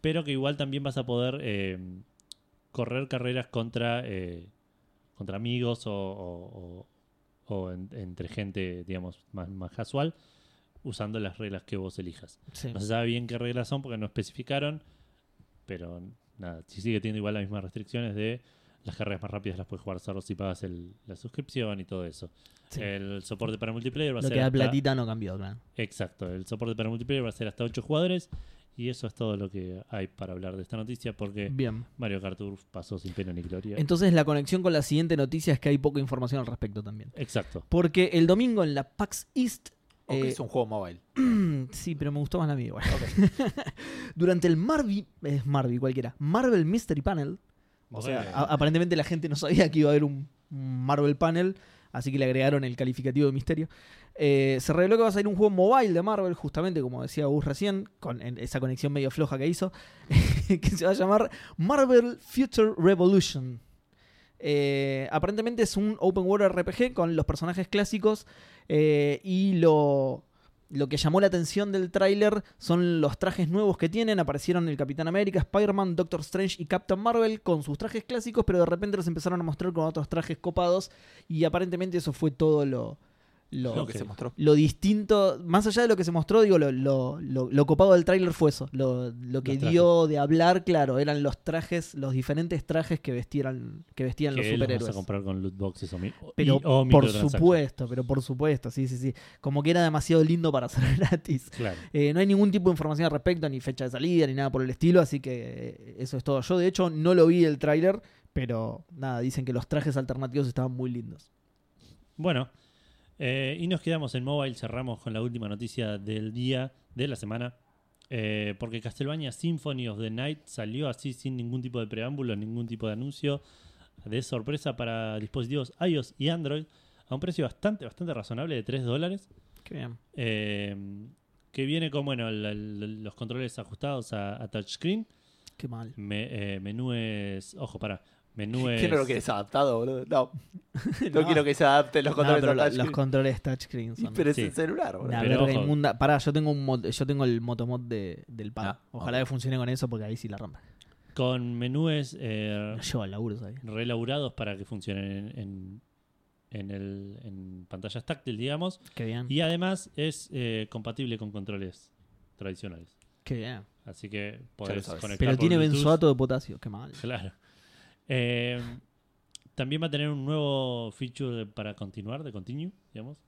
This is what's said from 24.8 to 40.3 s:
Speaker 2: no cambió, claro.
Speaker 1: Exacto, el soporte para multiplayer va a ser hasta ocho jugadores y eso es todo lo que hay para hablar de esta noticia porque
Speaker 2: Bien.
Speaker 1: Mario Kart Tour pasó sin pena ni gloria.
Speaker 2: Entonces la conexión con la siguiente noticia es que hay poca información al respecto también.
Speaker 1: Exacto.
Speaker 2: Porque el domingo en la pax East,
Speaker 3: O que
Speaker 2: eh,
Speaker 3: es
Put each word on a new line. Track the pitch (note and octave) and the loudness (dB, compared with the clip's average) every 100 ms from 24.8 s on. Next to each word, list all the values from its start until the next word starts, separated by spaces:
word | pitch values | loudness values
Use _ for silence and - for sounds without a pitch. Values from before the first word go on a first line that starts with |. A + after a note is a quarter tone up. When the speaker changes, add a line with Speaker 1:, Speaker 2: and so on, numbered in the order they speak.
| C#3 | 0
Speaker 2:
no | C3 A#2 | 0 -2
cambió, | A2+ G2+ F#2+ | -4 -6 -8
claro. | F#2+ A2 _ - | -10 -12 _ -8
Speaker 1:
Exacto, | A2 - F#2 _ F2+ | -8 -6 -8 _ -8
el | F#2 F#2 | -8 -8
soporte | A2 A#2 A2+ | -6 -6 -4
para | A2 | -4
multiplayer | A2+ A#2+ C#3 | -4 -4 -4
va | A#2+ | -4
a | |
ser | - G#2+ | -6 -8
hasta | - | -6
ocho | A#2 A2+ | -6 -6
jugadores | - D3+ F3+ F3+ - - - - _ - | -4 -2 0 -2 -6 -14 -14 -20 _ -10
y | A#2+ | -8
eso | B2 A2+ | -6 -10
es | |
todo | - A2+ G2+ | -4 -4 -2
lo | G2 | -6
que | G2 F#2 F#2 - | -8 -10 -12 -12
hay | A2 F#2+ | -8 -8
para | - F#2+ | -8 -12
hablar | F2+ F#2+ F#2+ | -10 -10 -10
de | |
esta | F2+ A2+ | -10 -10
noticia | A2 B2 A#2 G#2 | -10 -8 -10 -8
porque | G2+ G2+ G2+ | -8 -6 -6
Speaker 2:
Bien. | C3 B2+ A2 A#2+ - | -2 -2 -4 -12 -8
Speaker 1:
Mario | A#2 G2 | -6 -4
Kart | F#2+ F#2 | -6 -8
Tour | G2+ G2 _ | -10 -12 _
pasó | F#2 F2 G2 | -14 -10 -8
sin | F#2 | -8
pena | F2 F#2 | -6 -6
ni | F2 | -6
gloria. | E2+ F2+ G#2+ G#2 | -6 -8 -6 -4
Speaker 2:
Entonces | D3 E3+ F#3+ | 0 4 6
la | E3+ | 6
conexión | D3 D3 C#3 F#3 | 4 2 0 0
con | F3+ | 2
la | D#3 | 2
siguiente | C#3 D3 E3 D#3 | 2 2 2 2
noticia | C3+ D#3+ D#3+ | 2 0 0
es | C#3 | 2
que | D3 | 4
hay | C#3+ | 2
poca | C#3+ C#3+ | 2 0
información | C3+ B2+ B2+ C3+ | -4 -4 -2 -4
al | A#2+ | -4
respecto | A#2+ G#2+ G2+ | -6 -8 -8
también. | G#2 G#2+ A2+ - | -10 -12 -14 -10
Speaker 1:
Exacto. | C#3 A#2 - - - | -6 -4 -6 -10 0
Speaker 2:
Porque | E3 E3+ E3+ F#3 | 4 4 4 4
el | F3 E3 | 6 6
domingo | F#3 B3 A3 | 6 6 2
en | E3 | 0
la | C#3 C3+ | 0 -6
pax | _ G#3 - - | _ -6 -6 -8
East, | - B3 - - _ _ _ - | -2 -2 -2 -18 _ _ _ -4
Speaker 3:
O | |
que | C3+ | -2
Speaker 2:
eh, | |
Speaker 3:
es | C3 | -2